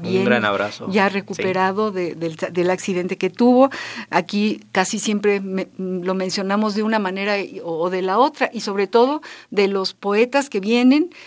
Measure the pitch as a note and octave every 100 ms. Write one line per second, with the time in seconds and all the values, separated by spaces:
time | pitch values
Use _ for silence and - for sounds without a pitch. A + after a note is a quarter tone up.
0 | D#3+ - A#2+ A#2+ G#2+ G2 G#2 - D3+ G3+
1 | G3 G3 G3+ F#3+ F#3+ F#3 F#3+ G3 G#3+ F#3
2 | E3+ D#3 E3 D#3+ F3 F3 F3 F#3 - F3+
3 | F3+ F#3+ F#3 - A#3+ B3 C4+ - - A#3+
4 | - F3 E3+ G#3 G#3+ - - G3 F#3 G#3
5 | G#3+ G#3 G#3 G3+ G3 F#3+ F3+ - F#3 F#3
6 | F#3 F#3+ F#3+ G#3 F#3+ G#3 G#3+ G3+ A3 A3
7 | F#3+ F#3+ G3+ G3+ - F#3+ E3 D#3+ F3+ F#3
8 | F#3 G3+ D4 - B3+ A3 G#3+ G3 G3 A#3
9 | B3+ D4+ - - - G3 G3 G3 F#3+ -
10 | G3+ G#3 A#3+ C#4 C#4 G3+ G3 A#3+ B3+ D4
11 | F4 -